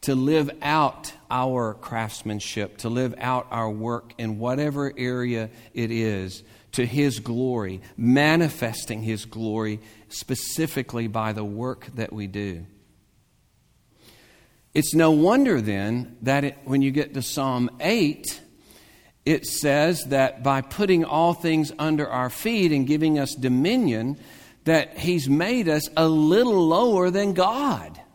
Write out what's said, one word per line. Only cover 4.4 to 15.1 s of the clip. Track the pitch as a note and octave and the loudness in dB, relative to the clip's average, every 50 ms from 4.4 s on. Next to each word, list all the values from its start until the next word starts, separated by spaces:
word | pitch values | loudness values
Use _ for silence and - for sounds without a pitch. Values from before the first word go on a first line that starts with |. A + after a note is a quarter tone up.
| A2+ A#2+ B2+ C3+ D3 D3+ C#3+ C#3+ C#3+ C#3 - | -4 -4 -2 -2 -2 -4 -2 -4 -6 -6 -6
area | - B2+ B2+ B2 B2 B2 B2 A#2+ A2+ A2+ A2 A2+ - - - _ | -6 -6 -4 -4 -4 -4 -4 -2 -4 -4 -6 -10 -18 -20 -14 _
it | - A#2+ A2 | -6 -4 -2
is, | A2+ A2+ A2+ A2 G#2 F#2+ F#2 F#2 F#2+ - - - - - _ _ - | -2 -2 -2 -2 -2 -4 -6 -8 -10 -14 -20 -20 -20 -20 _ _ -4
to | - B2 | -2 -2
his | A#2 A#2+ C#3 C#3+ C#3+ B2 A2+ | -2 0 2 2 2 0 -2
glory, | A2 A#2+ A#2 A#2+ B2+ C3 B2 A#2 G#2+ F#2+ F#2 F#2 - - - | -6 -6 -4 -2 -2 -2 -2 -4 -4 -6 -8 -10 -14 -16 -10
manifesting | - A2+ A#2 B2+ C#3 C#3+ D3+ D#3 E3 E3+ D3+ D3 - - A2+ A2+ - - - A#2 G#2+ A2 | -2 2 4 4 6 6 4 4 4 2 0 0 -4 -6 -6 -6 -6 -8 -8 -8 -6 -4
his | A2 A2 G#2 - | -4 -4 -4 -6
glory | A2 - A2 A2+ A2 G#2+ A2 A2 G#2+ G#2+ G#2+ A2 - - - - _ | -12 -10 -8 -6 -4 -4 -2 -4 -4 -6 -8 -10 -16 -20 -20 -20 _
specifically | - - - - C3+ A#2+ - - - - D#3+ D3 - - B2+ - - A#2+ A#2 | -14 -14 -6 -6 -6 -6 -4 -8 -4 -4 -4 -2 -2 -6 -6 -6 -6 -6 -6
by | A2+ G#2 A2+ A2 A2 A2 | -4 -4 -4 -2 -2 -4
the | G#2+ G#2+ | -4 -6
work | G#2 G#2 G#2+ A#2+ B2+ B2+ - - - C3 | -8 -8 -6 -6 -8 -8 -10 -14 -16 -10
that | B2 A2+ - - | -8 -8 -8 -6
we | G#2+ G#2 | -8 -10
do. | G2 F#2 G#2 G#2 G2+ F#2 E2+ E2+ F#2 _ _ _ _ _ _ _ _ _ _ _ _ _ _ _ _ _ _ _ _ _ _ _ _ _ _ _ - - - - _ _ _ _ _ _ _ _ _ _ | -8 -6 -6 -6 -6 -6 -10 -12 -16 _ _ _ _ _ _ _ _ _ _ _ _ _ _ _ _ _ _ _ _ _ _ _ _ _ _ _ -20 -20 -20 -20 _ _ _ _ _ _ _ _ _ _
It's | D#3 D#3 - - | -2 -2 2 4
no | D#3+ E3 D#3+ | 4 6 6